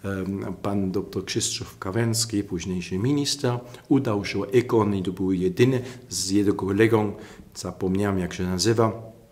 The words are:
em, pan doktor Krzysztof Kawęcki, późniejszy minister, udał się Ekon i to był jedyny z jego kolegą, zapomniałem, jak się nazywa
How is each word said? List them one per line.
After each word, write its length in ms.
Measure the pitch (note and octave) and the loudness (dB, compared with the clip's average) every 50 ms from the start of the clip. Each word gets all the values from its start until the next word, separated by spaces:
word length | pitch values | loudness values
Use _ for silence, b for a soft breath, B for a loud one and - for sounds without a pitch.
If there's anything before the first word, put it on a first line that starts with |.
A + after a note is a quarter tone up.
| - | -4
em, 420 | G2 G2 F#2+ F#2+ F#2 G2 G2 F#2+ G2+ F#2 - | -4 -4 -4 -4 -4 -4 -4 -4 -6 -8 -6
pan 300 | - G#2 G2+ G2+ G2 F#2+ | -4 -2 0 0 0 0
doktor 340 | F2+ G2+ F#2 - - G2+ F2+ | 0 -2 -4 -2 -6 -6 -6
Krzysztof 520 | - - A#2 - - - - A#2+ - - | -2 -2 -2 -2 -2 -4 -6 -8 -10 -12
Kawęcki, 680 | - - G2+ F#2 A2+ A#2 A#2 A2 A2 - - A2 G2+ G2 | -10 -8 -4 -2 0 0 0 0 0 -2 0 -2 -2 -2
późniejszy 540 | - F#2+ E2+ - F#2 F2+ F#2 F2 - F#2+ | -2 -6 -6 -4 -4 -4 -4 -4 -4 -4
minister, 640 | F#2 G#2 B2+ D3 C#3+ C#3+ C#3 - - - B2 A#2+ A#2+ B B B B B B | 0 0 2 2 2 0 -2 -2 0 0 0 0 -2 B B B B B B
udał 360 | D3 C3+ A#2 B2+ G#2+ G2+ F#2+ | 2 2 4 2 0 0 -2
się 180 | - - G2+ G2 | -2 -2 -4 -4
Ekon 520 | - - B2 A#2+ B2 - A2+ G#2 G#2 G2+ | 4 2 2 4 6 4 4 4 4 2
i 80 | G2 F#2 | 0 -2
to 80 | G2 | -4
był 200 | F2+ - F#2+ F#2+ | -2 -2 0 0
jedyny 500 | F#2+ F2 F2+ F#2 F2 - B2 C3 C3+ A#2+ A#2+ B B B B - | 2 2 2 0 4 4 4 4 4 0 -4 B B B B -8
z 200 | - F#2 F2+ F#2 | -6 -6 -2 2
jego 240 | G2 G#2 G2+ G2+ G2 | 2 4 4 4 2
kolegą, 600 | - F#2 F#2+ G2 G2+ A2+ A2 A2+ A2 G#2+ G#2 G2+ B B B B B B - - | 0 0 0 4 4 6 6 6 4 2 0 -4 B B B B B B -20 -16
zapomniałem, 640 | - - F#2 F2 - - F#2+ F#2 G2 G#2 G2+ G2 F#2+ | -10 -8 -8 -6 -2 -2 0 2 2 2 2 0 0
jak 140 | F2+ E2+ - | -2 -4 -4
się 100 | - F#2 | -4 -4
nazywa 680 | F2+ F#2 F2+ F2 A2 A#2 A2+ A#2 A2 G#2 - - - - - - - | -2 -2 0 2 2 4 4 4 2 2 -4 -12 -16 -18 -20 -20 -20